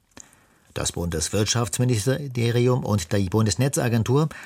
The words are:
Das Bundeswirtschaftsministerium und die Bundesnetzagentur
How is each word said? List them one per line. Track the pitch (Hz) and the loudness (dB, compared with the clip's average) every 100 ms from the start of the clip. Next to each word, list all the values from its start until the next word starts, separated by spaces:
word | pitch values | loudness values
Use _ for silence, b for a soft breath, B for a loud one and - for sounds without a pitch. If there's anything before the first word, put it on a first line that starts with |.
| _ - B B B B B | _ -20 B B B B B
Das | - 80 | -6 -6
Bundeswirtschaftsministerium | - 85 82 - 98 107 117 117 - 127 113 131 131 143 123 117 120 123 123 - | -4 -4 -4 -2 -2 0 0 -2 0 0 0 0 -2 -4 -2 0 2 2 2 2
und | 101 - | -2 0
die | 101 92 | -2 2
Bundesnetzagentur | 110 107 - 135 - 127 117 107 135 156 B | 2 2 2 0 0 0 0 2 2 2 B